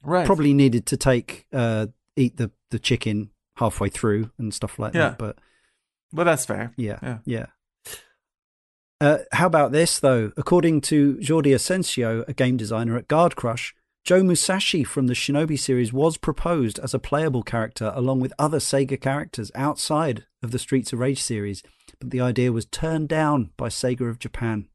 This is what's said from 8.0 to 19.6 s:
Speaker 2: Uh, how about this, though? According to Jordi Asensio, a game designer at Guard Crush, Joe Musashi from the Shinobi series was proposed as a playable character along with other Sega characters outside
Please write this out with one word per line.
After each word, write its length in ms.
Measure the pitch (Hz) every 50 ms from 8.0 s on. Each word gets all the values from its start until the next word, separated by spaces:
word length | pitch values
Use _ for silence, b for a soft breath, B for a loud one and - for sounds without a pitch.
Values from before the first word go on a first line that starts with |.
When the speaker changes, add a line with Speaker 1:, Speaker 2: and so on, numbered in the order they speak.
| B B B B _ _ _ _ _ _ _ _ _ _ _ _ _ _ _ _
Speaker 2:
Uh, 180 | 147 147 151 - - -
how 140 | - - 175 185
about 240 | 170 156 147 117
this, 260 | 131 151 170 165 - -
though? 320 | - 139 131 120 110 104 -
According 440 | - 131 - 180 180 156 170 160 147
to 340 | - - 160 151 143 143 131
Jordi 360 | - 202 135 156 156 143 143
Asensio, 720 | 135 120 - - 185 190 175 - - - 120 113 110 113 117 -
a 40 |
game 240 | 139 - 131 123 127
designer 400 | 123 110 107 113 110 117 117 113
at 120 | 120 117 _
Guard 260 | 147 156 175 170 -
Crush, 400 | - - 120 113 117 - - _ _ _ _ _ _ _
Joe 180 | - 180 185
Musashi 600 | 190 185 175 - - - 190 196 - - - 170 123
from 240 | - - 143 131 127
the 60 | 123
Shinobi 440 | - - - 139 147 160 160 156 131
series 340 | - - 131 123 123 110
was 240 | 120 131 151 165 156
proposed 640 | - - - 147 - - 165 175 160 127 110 - -
as 160 | - 131 -
a 60 | 127
playable 420 | - - - 147 160 156 127 123
character 480 | 104 - - 117 110 113 - - 110 107 -
along 240 | 135 123 131 135 127
with 120 | 127 131 - -
other 200 | 143 151 160 143
Sega 400 | - - - 135 139 131 135 127
characters 500 | - 135 135 147 156 - - - 107 - -
outside 720 | -